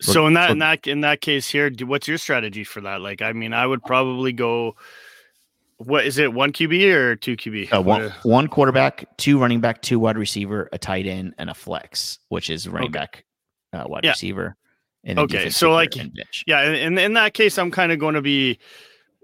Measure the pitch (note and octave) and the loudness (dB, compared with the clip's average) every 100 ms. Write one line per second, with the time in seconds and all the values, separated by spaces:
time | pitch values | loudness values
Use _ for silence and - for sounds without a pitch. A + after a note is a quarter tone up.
0 | - D#3+ D#3 E3+ F3 D3+ D#3 D#3+ C#3 C#3+ | 0 4 6 6 4 2 0 0 -2 -2
1 | D3 D3 D#3 C#3+ - C#3+ D3 A#2+ B2+ C#3+ | 0 0 0 -2 0 0 0 -2 -4 -4
2 | - D#3+ - B2+ G#2+ G#2 G2+ G#2+ G2 G2 | -4 -6 -2 -2 -2 -8 -12 -12 -10 -8
3 | G2 G2 A2 A2+ A2+ A#2 B2+ C3 - B2+ | -8 -6 -6 -6 -4 -2 0 -2 0 0
4 | C3 B2+ C3 A#2+ A#2 A#2 A2+ - - - | 0 -2 -4 -2 -2 -2 -4 -8 -18 -20
5 | - - _ _ _ _ _ - A#2 D3 | -20 -20 _ _ _ _ _ -14 -2 0
6 | C3 C3 C#3 A#2 C#3+ - D#3+ F3 G3 E3 | 0 2 0 2 0 0 0 4 4 4
7 | B2 A2+ - A#2 A2+ G#2+ F#2+ G#2 F#2 G#2+ | 4 0 -4 -6 -6 -8 0 2 4 2
8 | G#2+ - A#2 A#2+ D3+ - C3+ C3 C3+ - | 0 -4 4 4 4 2 4 4 2 -2
9 | - - C#3+ C#3+ B2 A#2+ A#2 A2+ - A#2+ | -16 -2 4 4 4 2 0 -2 0 2
10 | A2 G#2+ G2+ G#2 G2 G#2 - - - F#2+ | 2 0 -2 -4 -4 -6 -6 -8 -4 -4
11 | F#2+ F#2 F#2 - E2 D#2+ - E2+ - - | -4 -6 -8 -10 -12 -12 -10 -10 -8 -8
12 | - - - F2+ E2 D#2+ - F2 - D2 | -8 -10 -8 -6 -6 -8 -8 -6 -6 -6
13 | D2 - _ _ _ _ _ E2+ A#1+ - | -10 -14 _ _ _ _ _ -12 -10 -2
14 | D#3+ - F#2 F#2+ F2+ - _ _ _ _ | 0 0 -4 -8 -8 -12 _ _ _ _
15 | - F#2+ F#2+ G2 E2+ - E3 E3 D#3+ C3+ | -6 -2 0 0 -2 2 4 4 2 -2
16 | - - - - - D3+ D3 D3+ D#3+ F#3 | -12 -14 -14 -8 0 2 2 0 0 0
17 | G3+ A3+ G#3+ - G#3 G3 F3 F#3 E3+ D#3+ | 2 2 2 4 2 2 -2 0 0 2
18 | D#3 D3+ C#3+ C#3 C3 - - - - _ | 0 0 0 2 0 -2 -10 -20 -20 _
19 | _ _ | _ _